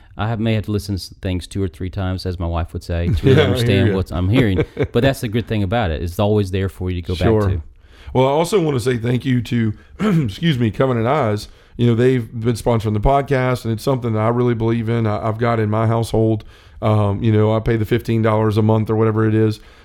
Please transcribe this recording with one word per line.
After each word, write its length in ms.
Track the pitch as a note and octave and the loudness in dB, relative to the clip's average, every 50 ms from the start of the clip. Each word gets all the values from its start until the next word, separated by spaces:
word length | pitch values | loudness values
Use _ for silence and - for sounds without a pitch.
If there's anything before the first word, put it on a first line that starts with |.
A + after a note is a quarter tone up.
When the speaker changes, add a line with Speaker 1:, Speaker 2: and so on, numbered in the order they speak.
| - - - - | -20 -18 -8 -6
Speaker 1:
I 100 | G2+ A2 | -4 -4
have, 120 | A#2 G#2 | -2 -2
may 120 | A2 A2+ A2 | 0 0 0
have 100 | G#2+ F#2+ | 0 -2
to 60 | - | -2
listen 260 | G#2 G2+ - - G2+ F2+ | -4 -4 -2 -4 -6 -6
to 180 | - - - - | -6 -10 -16 -10
things 260 | - F#2+ F2+ F2 - - | -6 -4 -4 -4 -6 -6
two 160 | - G2 G2 | -6 -4 -4
or 40 | F#2 | -4
three 200 | - - G2+ F2+ | -4 -8 -10 -8
times, 360 | - - F#2+ F#2 F#2 F2+ - | -6 -6 -4 -4 -4 -4 -6
as 120 | F#2+ F2+ E2+ | -6 -6 -4
my 80 | F2 | -4
wife 280 | E2+ E2+ E2+ E2 - - | -4 -2 -4 -4 -6 -8
would 100 | E2+ - | -10 -8
say, 240 | - F2 E2 E2+ F2+ | -6 -4 -2 -2 0
to 160 | - - - | 0 2 4
really 0 | |
Speaker 2:
<laughs> 0 | |
Yeah, 80 | C#3 | 4
I 40 | C3 | 6
hear 100 | A#2+ A2+ | 6 4
Speaker 1:
understand 420 | - - - A#2+ A#2+ B2+ - G2 G2+ | 4 2 0 0 2 2 2 2 2
Speaker 2:
ya. 80 | F#2+ | 2
Speaker 1:
what 160 | F#2+ F2+ - | 0 -2 -4
I'm 160 | - E2 F2+ F#2+ | -4 -2 0 2
hearing. 340 | G#2 C3 B2+ G#2 F#2+ F#2 - - - - | 2 4 4 2 2 0 -2 -4 -2 -6
Speaker 2:
<laughs> 140 | C#3 - | -6 -2
Speaker 1:
But 100 | - C3 | -2 0
that's 200 | A#2+ C3+ C3+ - | 0 0 0 -2
the 60 | - A#2 | -4 -4
good 180 | G#2 A#2+ A2 - | -4 -4 -4 -2
thing 160 | A2+ G#2+ G2+ | -2 -2 -2
about 280 | F#2 A2+ A#2+ A#2 E2+ | 0 0 -2 -2 -2
it. 120 | D#2 - - | -4 -4 -6
It's 160 | F2 E2+ - | -6 -2 0
always 320 | G#2 G2+ G#2+ G#2+ G2+ F#2 | 0 2 2 2 0 0
there 160 | F#2 F#2+ F#2+ F#2+ | -2 -2 -4 -4
for 220 | - - F#2+ F#2 | -4 -6 -6 -4
you 100 | F#2 F2 | -4 -6
to 60 | E2+ - | -4 -6
go 80 | F#2+ | -4
Speaker 2:
Sure. 260 | D#2+ F2+ G2+ A2+ G#2+ | 0 2 2 2 2
Speaker 1:
back 80 | G#2 G2 | 2 0
to. 120 | F#2 D#2+ D2+ - - - - - - - - - - | 0 -2 -4 -10 -16 -20 -20 -20 -20 -20 -14 -4 0
Speaker 2:
Well, 140 | B2 C3 C3+ | 2 2 2
I 40 | |
also 300 | C#3+ D#3 E3+ E3+ A3 G3+ | 2 2 0 2 2 0
wanna 180 | E3 D#3 C#3+ B2+ | 2 2 0 0
say 180 | G#2 B2+ B2+ A#2 | 0 0 -2 -2
thank 280 | A2 A#2+ B2+ B2 - | 0 -2 -2 0 0
you 160 | C3+ B2+ B2 | 0 0 0
to, 320 | A2 - A#2+ A#2+ A2+ A2 G#2+ - - - | 0 -2 -2 0 0 0 -2 -6 -12 -18
<clears throat> 120 | - - | -8 -4
excuse 600 | F#3 A3 F#3+ D#3+ C#3+ G#2+ F#2+ - E3+ E3+ D3 A#2+ | 0 0 2 2 0 -2 -4 -2 -2 0 0 2
me, 100 | A#2+ A2 | 0 -2
Covenant 380 | F#2+ - C3+ C3+ B2+ A2+ A2 A#2+ | 0 0 0 0 0 0 0 0
Eyes. 400 | C#3+ D#3 C3 A2 G#2 G#2 - - - - - - - - | 0 0 0 0 -2 -4 -6 -10 -20 -20 -20 -14 -4 0
You 100 | B2 A#2+ | 2 2
know, 80 | A#2 | 4
they've 360 | A2+ B2 B2+ C3 B2+ A2+ A2 | 4 4 4 2 2 -2 -4
been 220 | - A#2 A2 A#2+ A#2+ | -8 -6 -2 -2 -2
sponsoring 400 | G#2+ - B2+ A#2 A2+ G#2 A2 G#2+ | -2 0 0 0 0 0 -2 -2
the 60 | G#2+ | 0
podcast, 640 | G#2 C#3 C#3 C#3 C#3 - C#3 B2+ B2+ B2+ B2+ A#2 - | 2 2 2 2 0 0 -2 0 0 0 -2 -2 -2
and 80 | A2+ A2+ | -4 -6
it's 80 | A2 | -4
something 320 | - C#3 C#3 B2+ A#2+ A#2+ A2 | -2 -2 -2 -2 -2 -4 -2
that 60 | G#2+ | 0
I 80 | G#2+ A2+ | 0 0
really 240 | A#2+ A#2+ B2 B2 A#2+ | 0 2 0 0 0
believe 340 | G#2+ A2 A2+ A#2 A#2 A2+ G#2+ | 0 0 0 0 -2 -2 -2
in. 200 | A#2 A#2 A2+ G#2+ | -2 0 0 0
I, 200 | G#2 G#2 - A2+ | -2 -2 -2 -4
I've 120 | G#2+ A2 | -4 -2
got 200 | A#2+ A#2 A#2 A2 | 0 0 0 0
in 120 | A2 G#2 | 0 0
my 160 | G#2+ A2 A2+ A2 | 0 0 0 2
household. 560 | A2+ A2+ A2+ - - A2+ A2+ A2 A2 G#2+ - - - - - - - - - | 0 0 -2 0 0 2 2 2 0 -2 -4 -10 -20 -20 -20 -20 -12 -4 0
Um, 400 | A2 G#2+ G#2+ G#2 G2+ G2+ G#2 - | 0 2 2 2 0 0 0 2
you 80 | A2+ | 2
know, 240 | G#2+ G#2+ G#2+ G#2+ A2 | 4 4 4 4 2
I 40 | A2 | 0
pay 160 | G#2+ - A#2 A2+ | 0 0 0 0
the 80 | G#2+ | 0
fifteen 360 | - A#2+ A2+ A2+ - A#2 A2+ | 0 0 -2 0 0 -2 0
dollars 340 | A2 A2+ G#2+ G#2+ A2 A2 G#2 | 2 2 2 2 2 2 2
a 60 | A2+ | 2
month 300 | A2 G#2+ A2 A2 G#2+ G#2+ | 4 4 4 2 2 0
or 40 | A2 | 0
whatever 320 | A2 A2+ A2 G#2 A2 A2 A2 | 2 2 2 2 2 2 2
it 60 | G#2+ | 4
is 260 | A2 A2 A2 G#2+ - - - - - - | 4 2 2 0 -2 -10 -20 -20 -20 -16